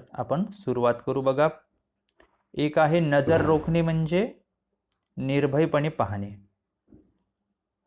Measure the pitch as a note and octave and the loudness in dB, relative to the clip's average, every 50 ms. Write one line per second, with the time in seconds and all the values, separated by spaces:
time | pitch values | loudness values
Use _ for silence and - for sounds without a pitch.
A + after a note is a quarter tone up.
0 | B2+ _ - - A#2+ - C#3 E3 G3+ - - - - C3 B2 A#2+ A#2+ A#2+ A#2+ - | -10 _ -10 -10 -4 -2 -2 -2 -2 -6 -8 -8 -6 -4 -2 0 2 0 0 0
1 | - C3+ B2+ C3+ C3 C3+ C3 C3+ D3+ D#3 - - _ _ _ _ _ _ _ _ | -4 -4 -4 -2 0 0 2 2 0 0 0 -6 _ _ _ _ _ _ _ _
2 | _ _ _ _ _ _ _ _ _ _ - - D3 D3+ D3 E3 D#3 D3+ D#3+ F3 | _ _ _ _ _ _ _ _ _ _ -4 -4 -4 0 2 2 2 4 2 2
3 | E3 D3 C#3+ C#3+ C#3 D#3 D#3+ E3 D#3 D#3 D#3+ D3+ D#3 E3 E3 E3+ E3 E3 D#3+ D#3+ | 2 2 2 2 4 4 2 2 4 2 2 2 0 0 0 0 0 0 0 -2
4 | D#3+ D#3 F3 F3+ A3 - - - _ _ _ _ _ _ _ _ _ _ _ _ | 0 0 0 0 0 -2 -6 -14 _ _ _ _ _ _ _ _ _ _ _ _
5 | _ _ _ - C3 C3+ C#3 C#3+ C#3+ C#3+ C3 D3 D#3+ D#3 - D3 D3 D#3 D3+ - | _ _ _ -8 -4 -2 0 0 0 2 2 0 0 0 0 -2 -2 -2 -2 -4
6 | A2+ - G#2+ G2+ G2+ G2+ G2+ G2+ - _ _ _ _ _ _ _ _ _ - - | -4 -4 -4 -6 -8 -10 -12 -18 -20 _ _ _ _ _ _ _ _ _ -20 -20
7 | _ _ _ _ _ _ _ _ _ _ _ _ _ _ _ _ _ | _ _ _ _ _ _ _ _ _ _ _ _ _ _ _ _ _